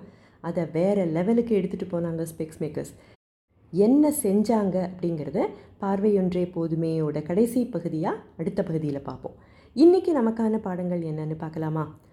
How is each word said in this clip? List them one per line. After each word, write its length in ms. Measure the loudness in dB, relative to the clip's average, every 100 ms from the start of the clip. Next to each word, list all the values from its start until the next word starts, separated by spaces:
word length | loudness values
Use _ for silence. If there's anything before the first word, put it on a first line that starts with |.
| -8 -20 -20 _
அதை 220 | -6 -4 -2
வேற 340 | 0 2 2 2
லெவலுக்கு 440 | 0 2 2 2 0
எடுத்துட்டு 320 | 0 -4 -4
போனாங்க 360 | -4 -2 -4 -6
ஸ்பெக்ஸ் 360 | -6 -10 -6
மேக்கர்ஸ். 320 | -8 -6 -10 -14 -20 _ _ _ _ _ _
என்ன 360 | 2 6 6 4 2
செஞ்சாங்க 600 | 2 2 4 2 2 0
அப்படிங்கிறத 580 | -4 -4 -4 -2 -4 -2 -2 -4 -20 -8
பார்வையொன்றே 640 | -2 0 2 4 2 0 -2
போதுமேயோட 680 | -2 -2 -2 0 0 -2 -2
கடைசி 380 | 0 2 2 2 -2
பகுதியா 460 | -2 -4 -2 -4 -4 -10 -8
அடுத்த 240 | -4 -2
பகுதியில 380 | -2 -2 -2 -4
பார்ப்போம். 300 | -8 -10 -12 -16 -20 -20 -10 4
இன்னைக்கு 360 | 6 6 4
நமக்கான 460 | 2 2 2 0 0
பாடங்கள் 420 | -2 -4 -2 -2
என்னன்னு 340 | -4 -4 -6 -6
பார்க்கலாமா? 460 | -8 -6 -4 -4 -4 -10 _